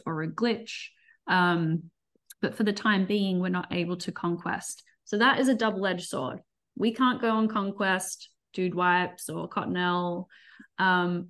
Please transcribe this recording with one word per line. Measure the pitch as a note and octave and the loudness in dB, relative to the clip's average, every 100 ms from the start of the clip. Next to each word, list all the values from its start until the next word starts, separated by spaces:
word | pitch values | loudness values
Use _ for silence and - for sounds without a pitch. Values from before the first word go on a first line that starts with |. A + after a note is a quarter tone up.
or | - D#3+ | -6 -4
a | D#3+ | -4
glitch. | - A#3 A3+ - - - _ _ _ - | 0 0 0 -6 -14 -16 _ _ _ 0
Um, | F3+ F3+ E3+ D#3+ E3 E3 _ _ _ - - | 4 4 4 2 0 -4 _ _ _ -20 -6
but | - | -4
for | - | 0
the | G#3 | 0
time | G3+ A3 G3 | 2 2 2
being, | F#3 G#3 G3 F3+ | 2 0 2 0
we're | F#3 | 0
not | F3+ - | -2 -2
able | F3 F3 F3+ | -2 -2 -4
to | F#3 | -6
conquest. | - F3 F3 F3+ F#3+ - - _ _ | -4 -4 -4 -4 -6 -8 -14 _ _
So | - G#3 | -4 2
that | B3 C4 | 4 4
is | C4+ | 4
a | |
double-edged | A3 A3 F#3+ F#3+ F3 - | 4 2 0 -2 -2 -6
sword. | - B2+ - - _ _ | -6 -6 -8 -16 _ _
We | - A3+ | -2 -2
can't | A#3 B3+ A#3+ | 2 2 2
go | A3+ | 0
on | A3 A3 | 2 2
conquest, | G#3+ G3 G3 G3 F#3+ - - - _ _ | 0 -2 -2 0 0 -2 -12 -18 _ _
Dude | - F#3 | -4 -2
Wipes | E3 F3+ F3+ F3 - - | 2 4 4 2 -4 -10
or | E3 E3+ | -8 -6
Cottonelle, | G3 - F3+ F3+ F3+ F3 F3 F#3 - - - - - | -4 -2 -2 0 0 -2 -4 -10 -18 -20 -20 -14 0
um, | F#3+ F3+ F3 F3 | 2 4 2 -2